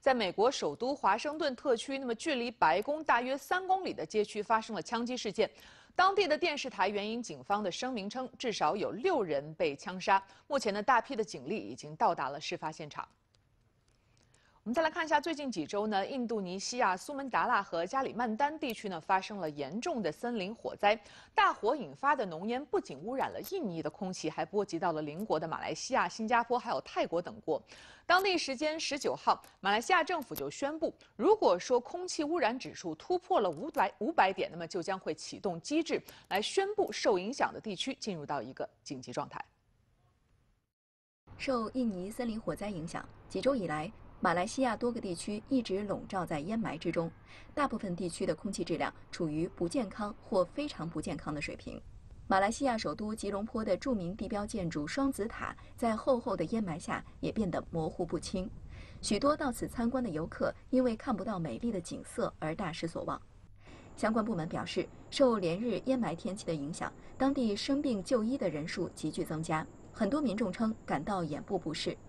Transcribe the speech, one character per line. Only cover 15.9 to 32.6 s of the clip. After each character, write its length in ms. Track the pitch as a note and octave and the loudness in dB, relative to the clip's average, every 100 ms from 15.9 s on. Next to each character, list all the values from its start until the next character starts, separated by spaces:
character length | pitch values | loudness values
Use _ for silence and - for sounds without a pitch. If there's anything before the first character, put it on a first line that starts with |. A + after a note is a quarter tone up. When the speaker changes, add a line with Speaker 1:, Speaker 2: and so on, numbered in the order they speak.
| G3+ G3 | 2 2
Speaker 1:
印 180 | C4+ A#3 | -2 0
度 140 | A3+ | -2
尼 180 | F#3 F#3 | -2 -4
西 200 | - B3 | -4 2
亚 180 | A3 F#3 | 2 2
苏 180 | - | -2
门 160 | C#4 C4+ | -6 0
答 180 | G3+ F#3 | 2 4
腊 140 | A#3 | 4
和 240 | G3 E3+ F3+ | 2 -2 0
加 160 | C4+ | 0
里 120 | C4 | 0
曼 200 | G3+ B3 A3 | 0 -2 2
丹 200 | C#4+ D4+ | 0 0
地 160 | C#4+ | -4
区 140 | A3 G3+ | -4 -6
呢 120 | E3+ | -8
发 200 | - F#3+ | 2 2
生 180 | F#3+ G#3 | 2 -4
了 100 | D#3+ | -4
严 300 | D3 C#3 F#3+ | -4 -4 -4
重 200 | F4+ C#4+ | -2 0
的 80 | F3 | -2
森 300 | D3+ A#3+ A#3+ | -2 -4 -2
林 160 | F3+ A3+ | -4 -4
火 180 | - | -8
灾， 240 | - G#3 A3+ - - - - | 2 4 4 0 -20 -2 4
大 160 | G4 | 4
火 240 | D#4 G#3 D4 | 4 2 2
引 180 | E3+ | -2
发 220 | C3+ C#4 D4 | 0 2 4
的 100 | G3+ | 2
浓 220 | D#3+ G3+ | -2 -2
烟 160 | A#3+ D4+ | -2 2
不 120 | G4 | 0
仅 180 | - C3+ | 0 -8
污 160 | F#3 | -4
染 160 | C4 D3 | 0 0
了 120 | F#2 F3+ | -2 -6
印 180 | G4 B3+ | -4 -2
尼 120 | E3 | -2
的 80 | D3+ | -4
空 220 | - F#3+ | -4 -6
气， 180 | F3+ D#3+ | -2 -4
还 160 | D3 D3+ | -2 -2
波 180 | G3+ | 0
及 160 | G3 E3 | 0 0
到 140 | F#3 | 0
了 80 | D#3 | 0
邻 240 | D3+ D#3 A3 | -4 -6 0
国 120 | B3+ | 0
的 80 | A3+ | 0
马 140 | C#3+ | -4
来 160 | - - | -4 -4
西 180 | - | 0
亚、 140 | C4 F3+ | 2 2
新 180 | - A3 | 0 2
加 160 | A#3 | 4
坡 160 | A#3+ A#3+ | 4 0
还 120 | A#3 | 2
有 100 | G#3+ | -4
泰 260 | - - D4 | -2 -2 0
国 160 | E3 | 0
等 140 | F3 A2 | -2 -8
国。 200 | - D3+ - - - - - | -2 -2 -2 -20 -20 -20 4
当 180 | F4 | 4
地 140 | G4 F4 | 6 2
时 180 | - C4 | 0 -2
间 240 | D4+ D#4+ | -2 -2
十 180 | - B3+ | -4 -2
九 160 | F3 | -2
号， 300 | C3+ - F#3+ - _ | 0 2 2 0 _
马 100 | F#3 | 2
来 120 | G#3 | 2
西 100 | A#3+ | 4
亚 100 | F#4 | 4
政 220 | D#4 F4 | 4 -2
府 100 | B3 | -2
就 160 | D3+ C#3 | -6 -6
宣 300 | - C#4 D#4 | -2 -4 0
布， 160 | D#4+ - - - | -4 -4 -20 2
如 180 | C4+ G#4+ | 6 8
果 240 | D4 F3+ | 6 4
说 180 | - B3 | 4 2
空 300 | A#3+ F4 F4+ | 2 -8 -6
气 160 | - | -4
污 160 | D4 F4 | 0 2
染 180 | A3+ | 2
指 160 | B3 | 0